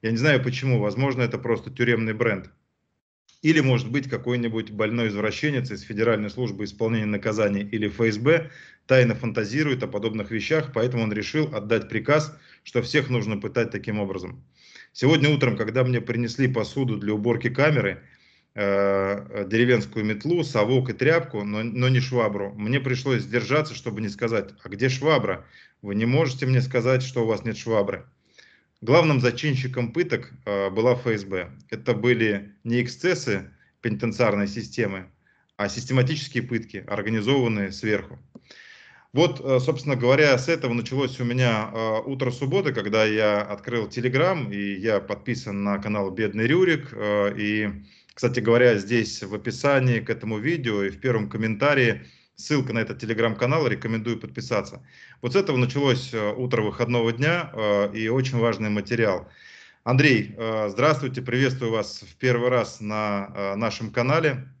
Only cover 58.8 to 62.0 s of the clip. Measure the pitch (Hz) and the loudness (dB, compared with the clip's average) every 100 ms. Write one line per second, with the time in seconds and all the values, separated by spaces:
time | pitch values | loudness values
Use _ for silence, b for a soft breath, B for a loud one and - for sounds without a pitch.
58.8 | 101 117 110 92 - B B B B B | -2 0 2 0 -6 B B B B B
59.8 | - 127 151 120 101 104 113 110 107 98 | 0 4 6 4 0 -6 -4 -2 -2 2
60.8 | 143 143 135 131 127 123 135 131 120 113 | 2 2 -2 -6 -4 0 0 0 -2 -2
61.8 | 104 - | -2 -8